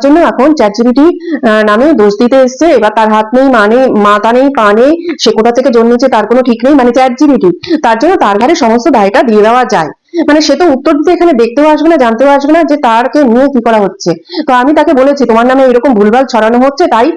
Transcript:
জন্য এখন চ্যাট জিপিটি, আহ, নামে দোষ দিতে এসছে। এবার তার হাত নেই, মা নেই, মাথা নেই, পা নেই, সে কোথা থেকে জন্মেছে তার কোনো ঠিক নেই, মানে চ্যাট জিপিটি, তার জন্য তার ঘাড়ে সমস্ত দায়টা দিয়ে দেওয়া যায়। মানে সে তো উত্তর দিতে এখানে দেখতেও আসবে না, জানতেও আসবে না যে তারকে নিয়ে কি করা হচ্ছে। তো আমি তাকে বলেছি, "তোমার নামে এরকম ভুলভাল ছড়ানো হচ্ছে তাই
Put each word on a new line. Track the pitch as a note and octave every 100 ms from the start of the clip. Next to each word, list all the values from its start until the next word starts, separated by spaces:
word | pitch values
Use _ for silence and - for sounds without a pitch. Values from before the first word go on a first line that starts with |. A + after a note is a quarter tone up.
জন্য | C#4 D#4+
এখন | C4+ G#3+ C#4
চ্যাট | D4+ G#3
জিপিটি, | A3 A#3+ C4 E4+ F4 E4+ C#4
আহ, | A#3 G#3+
নামে | G#3+ G#3+ D4+
দোষ | B3 G#3 G3+
দিতে | A#3+ C4+
এসছে। | B3+ B3+ E4
এবার | B3+ G#3+ A3
তার | G#3+
হাত | G#3+ A3
নেই, | B3+ C#4
মা | A#3 G3+
নেই, | B3 C4
মাথা | G#3 G#3 G#3 A3
নেই, | B3 C#4 C4+
পা | G#3
নেই, | G#3+ C4+ E4+ E4+ C4+
সে | A3+
কোথা | G#3+ A#3
থেকে | A#3+ C4
জন্মেছে | A3+ A#3 A#3+ C4
তার | A3 G3+
কোনো | B3
ঠিক | B3+ A3+
নেই, | C4
মানে | D4 A#3+
চ্যাট | B3+ C4 B3
জিপিটি, | D4 B3+ F3+ - - D#4
তার | A#3+ A3
জন্য | D#4+ F#4+
তার | G#3 G3+
ঘাড়ে | B3+
সমস্ত | E4+ A#3 A#3 E4
দায়টা | B3 G3 C#4
দিয়ে | B3+ G#3+
দেওয়া | G#3+ B3
যায়। | B3 F#3+ D3+ - _ E4+ D4
মানে | D#4
সে | D#4 C4+
তো |
উত্তর | F4+ C4 D#4
দিতে | D#4 F4+
এখানে | F4 E4+
দেখতেও | A#3 A#3 C4+ D#4
আসবে | D4+ E4
না, | D#4+
জানতেও | A#3 A3+ C#4
আসবে | C#4 C#4+
না | E4
যে | E4 D4
তারকে | A#3+ A3+ C4 D4
নিয়ে | B3+ A#3+ C#4
কি | C4
করা | A#3 G#3+
হচ্ছে। | F#3+ - F3 D#3+ - F4 C4+
তো |
আমি | B3 C4
তাকে | D#4 D4
বলেছি, | C4 C#4 C#4
"তোমার | A#3 A3+ B3
নামে | C4+
এরকম | C4 A#3+ C#4+
ভুলভাল | G#3 G#3 B3 C4+
ছড়ানো | A3+ A3 A#3+
হচ্ছে | C4+ C#4 E4+
তাই | A3+ C#4+